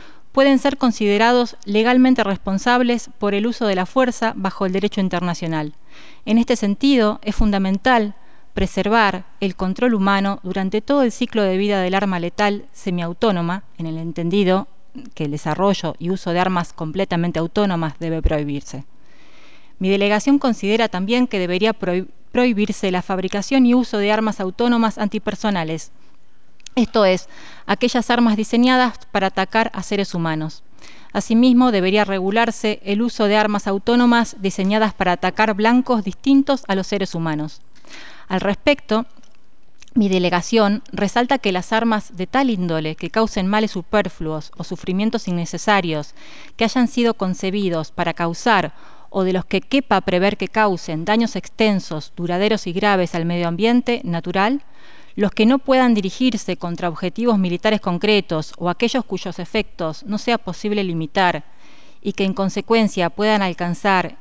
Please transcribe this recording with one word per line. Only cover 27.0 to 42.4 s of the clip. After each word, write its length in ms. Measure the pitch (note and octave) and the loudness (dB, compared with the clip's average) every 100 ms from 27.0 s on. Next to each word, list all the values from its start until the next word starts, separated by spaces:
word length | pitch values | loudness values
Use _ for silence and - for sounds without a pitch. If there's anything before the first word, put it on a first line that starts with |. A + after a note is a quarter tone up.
es, 240 | G3 F#3 - - - - - | 4 2 -2 -16 -16 -8 -2
aquellas 440 | G3+ B3 B3 - | 0 0 0 0
armas 280 | A#3 A#3 G#3+ | 2 4 2
diseñadas 560 | G#3+ A#3 B3 B3+ B3 - - | 0 2 4 4 2 -2 -6
para 160 | G3+ F#3+ | -2 0
atacar 440 | F#3+ F#3+ A3 A3+ | 0 0 0 0
a 100 | - | -2
seres 300 | F3 G3+ F#3+ | -4 -2 -2
humanos. 500 | F3 E3 D#3 D#3 - - - - - - | -2 -2 -2 -6 -8 -14 -16 -16 -16 -8
Asimismo, 600 | G3+ - A3+ B3+ B3 B3+ | -4 2 6 8 8 6
debería 320 | G3+ F#3 G#3 G3 | 4 4 4 2
regularse 720 | G3 F#3+ A3 A#3 - G#3+ G#3 F#3+ | 0 0 2 2 0 -2 -2 -2
el 160 | G3+ | 0
uso 240 | A#3+ - G#3 | 0 2 2
de 100 | G#3+ | 4
armas 320 | G#3+ G#3 G3+ | 2 0 0
autónomas 680 | G3 - A#3+ B3 A#3 A3+ - | -2 2 4 6 4 2 -2
diseñadas 540 | F#3+ F#3 F#3+ G#3+ G#3+ | -4 0 2 2 2
para 180 | - F3+ | 2 0
atacar 420 | F3 F#3 - A3 | 2 0 0 0
blancos 520 | G3+ A3 B3 B3+ A#3 G3 | 2 4 4 4 0 -2
distintos 580 | - C4+ C#4 C#4 - - | -2 4 4 4 0 0
a 60 | F#3+ | -2
los 120 | F#3 | 0
seres 260 | G3+ F#3+ | -2 -2
humanos. 460 | E3+ E3 D3+ D#3 - - - - - - - - | -2 -2 -2 -4 -8 -16 -16 -16 -16 -16 -16 -6
Al 100 | F#3+ | -2
respecto, 640 | G3 G3+ - C#4+ - A3 - - - - - - - - - B3 | 0 0 2 0 0 -2 -2 -10 -16 -16 -16 -16 -16 -16 -4 0
mi 120 | G3+ | 2
delegación 720 | F#3 F3+ F3+ - A3+ G3+ G#3+ - | 4 2 0 2 2 4 2 -4
resalta 460 | - G3+ A#3 B3 C4+ | -4 -2 0 2 2
que 120 | G3+ | 0
las 220 | F#3 F3 | -2 0
armas 420 | A3 A#3 G#3+ - F3 | 0 2 0 -4 -8
de 100 | F#3 | -2
tal 240 | C4 | 0